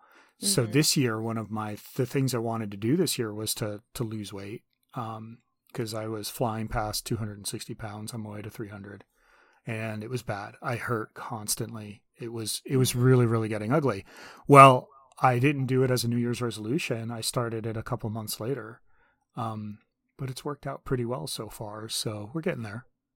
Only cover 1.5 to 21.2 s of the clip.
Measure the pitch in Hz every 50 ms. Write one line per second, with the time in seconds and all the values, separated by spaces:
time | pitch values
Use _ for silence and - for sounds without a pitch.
1.5 | 107 107 107 104 104 - - - - - 127 - - 143 135 127 127 117 113 117
2.5 | 113 113 110 104 101 98 107 113 147 185 175 131 - - 117 107 104 107 110 107
3.5 | - - 120 104 104 104 - _ _ - 123 107 113 110 101 95 104 98 101 101
4.5 | 113 - - _ _ _ _ _ - 120 113 113 110 110 113 113 117 - _ _
5.5 | _ _ _ _ - - 117 107 113 110 110 110 113 107 104 - - - 135 113
6.5 | 107 110 110 110 - 120 107 107 104 - - - 123 104 113 104 104 101 98 -
7.5 | - 107 - - 117 - 117 104 104 107 107 107 - 113 107 107 104 104 104 107
8.5 | - - 113 101 104 101 98 104 101 101 - _ _ _ _ _ _ _ _ _
9.5 | _ _ _ - 113 110 110 113 107 107 107 117 127 120 - - 107 98 104 113
10.5 | - - - 151 120 107 - - 123 107 113 - _ - - - 123 107 104 -
11.5 | - - 117 110 117 110 104 104 104 - _ _ _ _ 123 117 117 113 110 107
12.5 | - - - - 135 131 127 123 - 123 123 131 131 123 123 113 117 113 110 104
13.5 | 110 104 104 107 135 160 143 127 101 98 - - - - - - - - - -
14.5 | 143 139 135 135 127 123 - - - - - _ _ - - 131 123 120 127 147
15.5 | 151 139 131 120 131 127 135 127 127 120 117 117 120 120 120 120 120 110 123 117
16.5 | 104 107 107 110 113 - - - 131 113 113 113 117 113 113 - - 127 120 117
17.5 | 113 113 110 113 107 113 110 - 127 113 - 110 107 113 107 107 - - 107 120
18.5 | 139 127 107 110 117 - _ _ _ _ _ _ _ _ _ _ _ - 117 113
19.5 | 110 107 107 107 104 - _ _ _ _ _ _ _ - 139 127 131 - - 147
20.5 | 143 - - 139 139 - - - 139 123 120 113 123 143